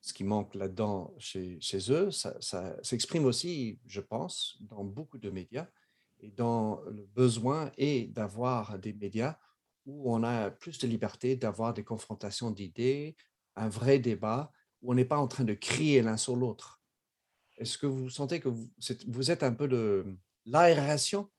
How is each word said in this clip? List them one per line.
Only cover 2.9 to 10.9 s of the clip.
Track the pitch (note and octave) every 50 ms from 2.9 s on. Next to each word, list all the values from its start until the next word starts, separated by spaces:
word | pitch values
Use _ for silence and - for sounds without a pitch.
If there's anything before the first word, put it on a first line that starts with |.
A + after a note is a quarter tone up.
| - A#2 - - - E3+ D3+
aussi, | C3 A#2+ - - F3 F3 D3+ B2+ A2+ G#2 - _
je | - - G#2
pense, | - _ A2+ A#2 D#3 F3+ - - - - - - -
dans | G#3 A2+ G#2 G2+
beaucoup | G2+ G2 A#2+ D#3 D3 - C3
de | A2 G2+
médias | F#2 F#2+ F2+ - A2 C3+ E3 - _ _ _ _ _ _ _ _ _ _
et | - G#2+
dans | G2+ G2 A#2+ A#2 A#2 A#2 A2 G#2+ G#2 - - -
le | A2 G#2 G2+ G2 -
besoin | B2 B2+ B2 A#2 A#2+ G#2+ B2+ C#3 D#3 D#3 C#3 -
et | - C3+ D3 D3 B2+ A2+
d'avoir | - - - G#2+ G2+ F#2+ A2 B2 B2+ B2+ A#2+ G#2 G2 G#2+ F#2+
des | F#2 G#2+ G#2
médias | G#2 G#2 G2 G2+ A2 A2+ C#3+ D#3+ - _ _ _ _ _ _ _ _ _
où | C3 C#3 D3 C#3 B2+
on | A#2 A2+ A#2
a | A#2 A#2+ A#2 A2 G2
plus | F#2+ - - F3 D#3+ -
de | -
liberté | B2